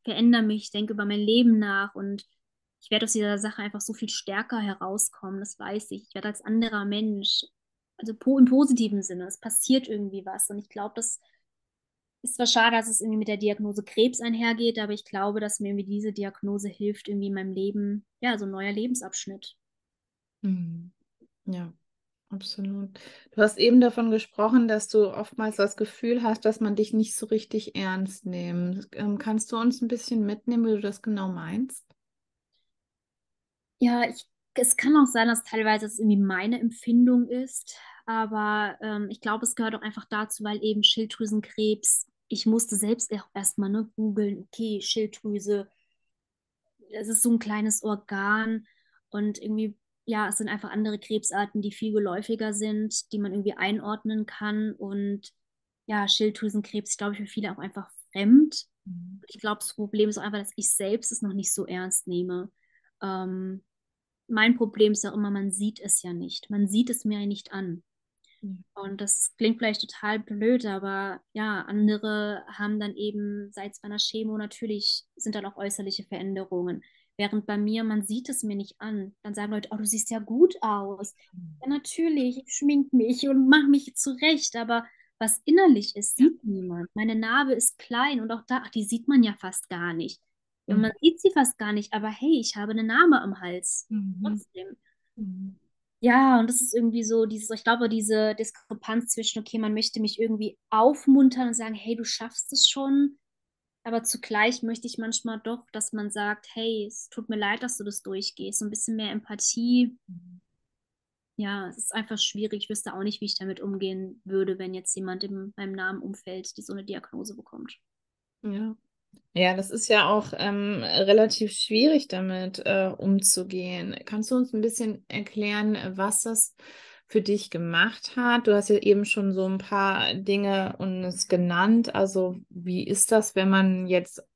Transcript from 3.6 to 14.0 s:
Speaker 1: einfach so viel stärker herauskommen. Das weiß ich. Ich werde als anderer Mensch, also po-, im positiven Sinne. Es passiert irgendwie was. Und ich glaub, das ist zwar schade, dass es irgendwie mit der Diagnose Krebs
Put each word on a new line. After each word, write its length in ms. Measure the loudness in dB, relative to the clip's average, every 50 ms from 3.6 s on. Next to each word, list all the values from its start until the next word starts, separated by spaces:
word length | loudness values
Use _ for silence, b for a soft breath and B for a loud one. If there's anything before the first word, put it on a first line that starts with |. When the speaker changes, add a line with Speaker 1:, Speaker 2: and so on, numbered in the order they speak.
Speaker 1:
einfach 200 | -10 -10 -8 -8
so 120 | -8 -10 -8
viel 160 | -8 -8 -8
stärker 500 | -8 -8 -8 -6 -6 -6 -6 -4 -4 -4
herauskommen. 800 | -4 -4 -4 -6 -6 -6 -2 -2 -2 -2 -4 -6 -12 -10 -8 -8
Das 200 | -10 -10 -12 -12
weiß 320 | -10 -8 -8 -8 -8 -10
ich. 160 | -12 -14 -14 _
Ich 60 | -12
werde 140 | -8 -8 -8
als 120 | -8 -8 -4
anderer 420 | -2 0 0 0 0 -2 -2 -2
Mensch, 580 | -2 -2 -2 -2 -2 -2 -2 -2 -2 0 -2 -4 -6 _ _ _ _ _ _ _ _ _ -12
also 160 | -10 -10 -10
po-, 240 | -2 2 4 8 10
im 60 | 10
positiven 580 | 10 10 8 6 6 6 4 2 2 0 -2 -2
Sinne. 220 | -4 -6 -8 -8 -10
Es 120 | -10 -12
passiert 480 | -6 -2 0 2 4 4 4 2 2 0
irgendwie 380 | -4 -4 -4 -6 -8 -10 -10
was. 240 | -8 -4 -4 -4 -4
Und 100 | -4 -6
ich 100 | -12 _
glaub, 260 | -10 -10 -10 -8 -8
das 240 | -6 -6 -6 -6 -8 _ _ _ _ _ _ _ _ _ _ _ _ _ _ _ _ _ _ _ _
ist 140 | -10 -8 -4
zwar 100 | -2 0
schade, 300 | 2 4 4 4 4 2
dass 120 | 0 -2 0
es 140 | -2 -2
irgendwie 160 | -2 -2 -2 -2
mit 100 | -2 -2
der 100 | -2 -2
Diagnose 460 | 0 -2 -2 -2 -4 -6 -4 -6 -8
Krebs 380 | -4 0 2